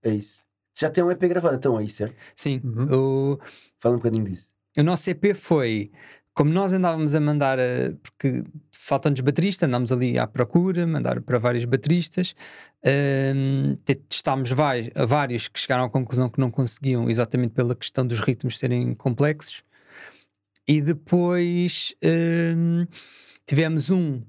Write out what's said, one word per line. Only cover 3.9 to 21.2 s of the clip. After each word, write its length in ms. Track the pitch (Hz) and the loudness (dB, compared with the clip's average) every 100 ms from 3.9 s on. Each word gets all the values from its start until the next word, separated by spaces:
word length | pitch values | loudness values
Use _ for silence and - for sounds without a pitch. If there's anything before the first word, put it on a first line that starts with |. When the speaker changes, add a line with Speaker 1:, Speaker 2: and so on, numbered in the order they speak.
Speaker 1:
um 60 | 120 | 2
bocadinho 260 | 117 110 104 | 0 0 -2
disso. 240 | 92 - _ _ - | -6 -12 _ _ 0
Speaker 2:
o 60 | |
nosso 260 | 151 180 - | 2 2 -2
E 60 | |
P 220 | 170 202 196 | 0 0 0
foi 560 | - 160 123 110 101 - - - _ | 2 2 2 -2 -4 -12 -20 -20 _
como 180 | - 147 | 0 2
nós 220 | 170 196 | 4 2
andávamos 400 | 185 180 160 151 151 | 2 2 0 0 2
a 40 | |
mandar, 400 | 147 147 139 131 | 2 2 2 2
eh, 340 | 127 123 127 151 | 0 0 -2 -4
porque 420 | - _ 139 123 - 151 _ | -16 _ -2 -2 -6 -16 _
faltam-nos 480 | - - 139 151 135 | -18 -2 0 0 0
bateristas, 460 | 131 147 185 185 156 | 0 2 0 0 0
andámos 240 | 123 120 | 0 0
ali 260 | 123 123 120 | 0 0 0
à 80 | 117 | -2
procura, 580 | - 123 175 185 175 170 | -2 2 2 2 0 0
mandar 340 | 156 - 123 | 0 -2 -2
para 160 | - 123 | 0 0
vários 260 | 120 123 120 | 2 0 0
bateristas, 680 | 131 - 175 165 - 180 - - - - _ | -2 2 0 0 -4 -4 -6 -20 -20 -20 _
ehm, 920 | - 139 139 135 135 135 135 135 139 139 - | 0 2 2 2 0 0 0 0 0 -2 -2
te-, 100 | 131 | -2
testámos 560 | - - - 135 123 | -2 -4 -2 -2 0
vai-, 400 | 127 151 127 117 - 123 | 2 2 0 -4 -2 0
vários 400 | 147 135 120 - | 2 0 -4 -6
que 120 | - | -8
chegaram 240 | - 127 127 | -2 0 0
à 40 | |
conclusão 400 | 135 120 123 127 | -2 -2 0 0
que 100 | - | 0
não 120 | 127 | -2
conseguiam, 580 | 113 123 - 139 123 120 | 0 -2 -2 -2 0 0
exatamente 420 | 113 117 127 120 | 0 0 0 0
pela 220 | 107 120 123 | 0 -2 -2
questão 300 | - - 123 | -4 -4 -2
dos 140 | 117 | 0
ritmos 380 | 104 120 127 - | -2 -2 -4 -4
serem 340 | 131 123 123 | -2 0 -2
complexos. 680 | 117 135 117 147 151 - - _ _ _ - - - _ _ _ _ - | -2 -4 0 0 0 -8 -16 _ _ _ -20 -20 -20 _ _ _ _ 0
E 140 | 151 | 2
depois, 1120 | 147 156 - 180 | 2 -2 0 2